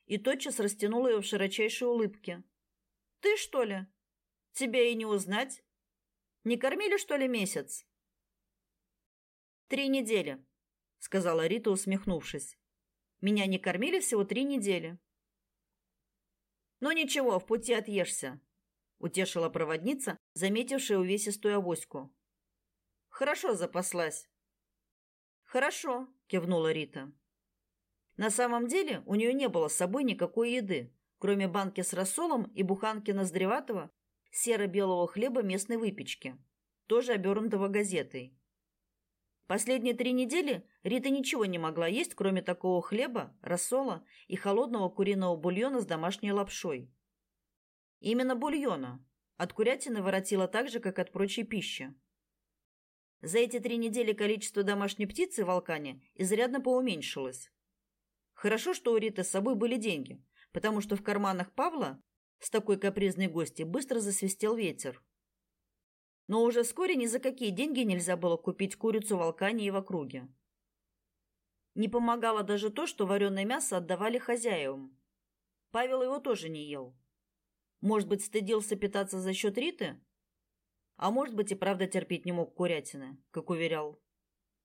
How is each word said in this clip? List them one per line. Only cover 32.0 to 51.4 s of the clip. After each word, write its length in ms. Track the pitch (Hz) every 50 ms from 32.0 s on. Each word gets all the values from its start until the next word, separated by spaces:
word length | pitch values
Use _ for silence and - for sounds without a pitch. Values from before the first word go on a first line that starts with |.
| 190 190 - 311 339 339 277 240 208 - -
и 80 | -
буханки 480 | 196 180 196 190 220 220 220 214 208 214
ноздреватого 800 | 196 196 190 180 160 185 185 190 233 294 277 - 220 180 147 - _ _ _ _ _ _ _ _
серо-белого 760 | - - - 233 226 208 208 190 175 202 196 190 180 175 175
хлеба 360 | 170 - 196 233 269 240 262
местной 340 | 208 190 185 196 - - 233
выпечки, 600 | 226 226 202 190 - 135 - - - - 131 127 - _ _ _ _ _ _ _ _ _
тоже 260 | - 214 240 254 247
обёрнутого 560 | 233 202 185 190 196 214 220 226 220 190 196 196
газетой. 680 | 196 208 208 190 180 156 135 - - 131 123 127 - _ _ _ _ _ _ _ _ _ _ _ _ _ _ _ _ _ _ _ _ _ _
Последние 480 | - 180 214 220 233 262 254 220 247 240
три 180 | 240 240 254
недели 520 | 254 254 254 226 277 349 294 277 233 170 - _ _ _ -
Рита 260 | 190 233 254 262 269
ничего 340 | 269 277 269 269 285 247 208
не 140 | 190 180 170
могла 300 | 160 160 160 170 170 165
есть, 260 | 202 262 370 - -
кроме 260 | - 196 196 190 185
такого 400 | 185 - 175 - - 185 180 175
хлеба, 560 | 175 - 202 220 269 285 233 202 143 - - _
рассола 600 | - - 175 180 - - 247 269 269 247 180 160 - _ - - - -
и 80 | 185
холодного 520 | 190 - 202 196 226 277 240 233 214 190 175
куриного 480 | - - 190 196 202 196 185 180 170
бульона 440 | 160 147 180 180 196 233 277 269 247
с 60 | 196
домашней 460 | - 170 160 160 180 196 - - 208
лапшой. 580 | 202 202 196 196 - - - 175 143 123 127 127 _ _ _ _ _ _ _ _ _ _ _ _ _ _ _ _ _ _ _ _ _ _
Именно 380 | - 202 233 247 254 262 254
бульона. 680 | 233 269 302 294 294 285 247 180 143 131 123 123 131 - _ _ _ _ _ _
От 160 | - 180 175
курятины 500 | - - 214 233 269 269 - 285 233 208
воротило 440 | 185 190 190 190 190 - 208 190 185
так 220 | 185 - - 277 285
же, 100 | 226 233
как 200 | - 190 185 -
от 120 | 175 -
прочей 320 | - 185 196 196 - 240